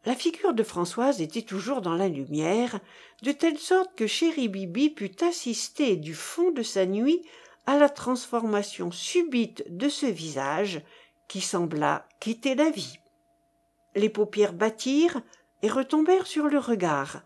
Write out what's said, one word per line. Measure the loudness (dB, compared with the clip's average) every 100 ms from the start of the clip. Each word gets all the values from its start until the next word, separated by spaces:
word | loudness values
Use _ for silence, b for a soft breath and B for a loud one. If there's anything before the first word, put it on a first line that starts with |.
| -4
La | -2
figure | -2 0 0
de | 2
Françoise | -2 -2 -4 0 0 0
était | -4 -6
toujours | -6 -8 -4 -4
dans | -2 0
la | 0
lumière, | -2 -4 -2 0 2 0 -6 B B B B
de | -4
telle | 0 0 0
sorte | 2 2 2 -2
que | -2
Chéri | 2 0 2 -2
Bibi | -2 -6 0 0
put | 0 -8 0
assister | 0 0 -4 -4 -6 0 2 2
du | -2
fond | -10 -8 0 0
de | 2
sa | -2 0 0
nuit | 2 2 2 B B B B 0
à | 6
la | 6
transformation | 4 -4 -4 -2 -2 0 0 -2 -6 -8
subite | -6 -2 0 2 0 -2 -4 -12
de | -2 -2
ce | 0 -2
visage | -2 -6 -4 -2 0 -2 -4 b b b b _
qui | -8
sembla | -2 0 0 0 0 0 -6 _
quitter | -6 -2 0
la | 4 2
vie. | 2 -10 -14 _ _ _ _ _ _ _ _ _ 0
Les | 0
paupières | 2 -2 2 2
battirent | 2 -2 0 0 4 4 0 b b b _
et | 0
retombèrent | 0 2 2 6 4 2
sur | 0 2
le | 2
regard | 0 0 2 0 -2 -10